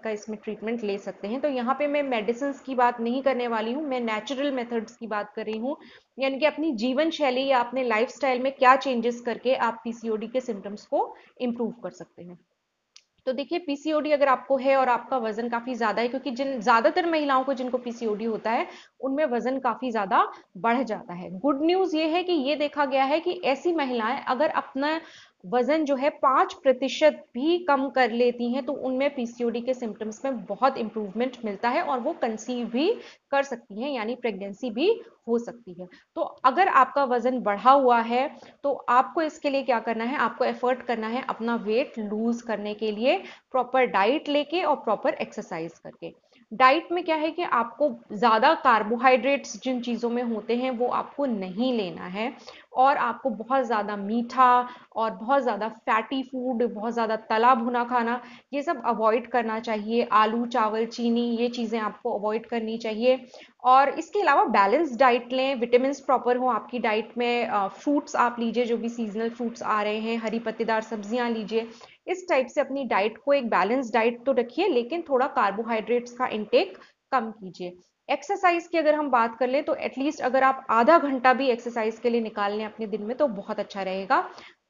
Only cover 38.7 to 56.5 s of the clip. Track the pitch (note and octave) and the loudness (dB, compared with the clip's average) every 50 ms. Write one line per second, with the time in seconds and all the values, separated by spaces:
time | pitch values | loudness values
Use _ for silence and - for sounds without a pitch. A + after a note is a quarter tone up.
38.7 | B3+ - - - A#3+ B3+ B3+ B3 - E4+ D#4+ D4+ D4+ - - C#4+ C4+ C#4 B3+ B3+ | -4 -2 0 2 4 4 4 2 0 -2 -2 -2 -2 -4 -2 -2 0 0 0 0
39.7 | A#3+ A3+ A3 A#3 A3+ A3 A#3 A#3+ C#4+ C#4+ A#3+ - - - B3 A3+ A#3 A#3 B3 B3 | 0 0 0 -2 -2 -2 -2 -2 0 0 0 0 0 0 -2 -2 -2 0 0 -2
40.7 | B3+ B3 - - A#3 A3+ A3 A3 A#3 C4 B3+ - - - A3+ A#3 A#3 G#3+ F#3+ G#3+ | -2 -2 -2 -4 -4 -2 -2 -4 -4 -4 -4 -4 -6 -4 -2 -2 -2 -2 -2 0
41.7 | G#3+ B3 C#4+ - - A#3 G#3+ G3+ G#3+ G#3+ A3+ A#3 A#3 A#3 - A#3 G#3+ G3+ G#3 G#3 | 0 0 0 -2 -4 -8 -6 -4 -4 -2 0 -2 -2 -2 -4 -6 -6 -4 -4 -6
42.7 | G#3 G#3 A3 G#3+ G#3 G#3 A#3 C4+ F4 G4 - - - - _ _ - B3+ A#3+ B3 | -6 -4 -4 -4 -2 0 2 2 2 2 -2 -8 -18 -20 _ _ -2 -2 0 2
43.7 | C4 C4 B3+ G3+ G3 F#3+ G3 A3 C#4+ D#4 - D4 C#4+ D4 C#4+ - E4 F#4 E4+ D4+ | 2 2 2 4 4 2 4 2 2 0 0 0 0 0 0 -2 -2 -2 0 0
44.7 | C#4 - - A#3+ G3+ F#3+ - D4 - - - - - - - - F3+ D#3+ E3 E3+ | -2 0 0 -2 -2 0 0 -2 -2 -4 -6 -8 -10 -12 -10 -8 -8 -8 -8 -10
45.7 | - _ - D#3 - - E3+ E3 - _ _ _ _ _ _ - A3 G3 C4 C4 | -12 _ -18 -20 -16 -14 -14 -14 -16 _ _ _ _ _ _ -6 2 6 6 6
46.7 | C#4+ E4 D#4+ - E4+ F4+ - E4 D#4+ D4+ D#4 D#4+ D#4 F4 F4 - - A#3 A#3 A#3 | 6 4 0 -2 -4 -2 -2 0 0 0 0 -2 -2 -4 -2 0 0 0 0 -2
47.7 | - - D4 D4 A#3 - - - G#3 G3 A#3+ A3+ A3 A3 A#3 D4+ C4+ - - C4 | -2 0 0 0 -2 -4 -12 -12 -2 2 2 4 4 6 6 4 4 4 4 4
48.7 | A3+ G#3+ G3+ G#3 A#3+ A#3 B3 C4 B3+ B3 A3 C#4 C#4 C4+ C#4 - - G3+ - C4 | 4 4 2 0 0 4 6 6 6 6 4 2 2 0 -2 -6 -12 -8 -4 -4
49.7 | B3+ A#3+ A#3+ A#3+ A#3 A3 A#3+ A#3 A#3 A#3+ B3 A#3 A3+ G#3 G#3 - A#3 A#3+ B3+ C4 | -4 -2 -2 -4 -4 -2 -2 -2 -2 -2 -2 -2 -4 -4 -2 -2 -2 0 0 -2
50.7 | B3+ A3 B3 - - - - - - - C#4+ C4 A3+ G3 F#3 F#3 F3 G#3 B3 C4 | -2 0 0 0 0 -2 -4 -4 -4 -2 -2 -2 -2 -2 -4 -4 -2 -2 0 0
51.7 | B3 A3 F#3+ F3 D#3+ - - F3+ F#3 G#3 A3+ C4 - - - - - - - _ | 0 0 -2 -4 -6 -8 -10 -8 -6 -4 -4 -6 -6 -10 -16 -20 -20 -20 -20 _
52.7 | - B3 C4 C4+ D4 C#4 B3 A#3 A3+ - - C4+ G#3+ G3 A3 A3+ C4+ C4+ B3+ A3 | 2 4 4 4 4 4 0 -2 -2 -4 -4 -6 -6 -6 -4 -2 0 0 0 0
53.7 | A#3 G#3+ G#3 G3+ G#3 G3+ G3 G3+ A3+ A#3+ A#3 A#3+ A#3+ B3 B3+ B3 B3 B3 B3 B3 | 0 -2 -2 -2 -4 -6 -4 -4 -2 -2 -4 0 4 6 6 6 6 6 2 0
54.7 | - - - - - G#3+ A3+ A3 G3 F#3 A3+ A#3 C#4 C#4 B3 A#3+ G#3+ F#3+ G#3+ A#3 | -8 -18 -20 -10 -6 -4 -4 -4 -4 -4 -2 0 2 2 2 0 -2 -2 -4 -6
55.7 | A#3 - - C4 A3+ A3 A3+ - C#4 C4+ B3+ - C4+ B3+ B3 C4 | -8 -6 -2 0 0 0 0 -2 -4 -6 -6 -6 -6 -6 -4 -2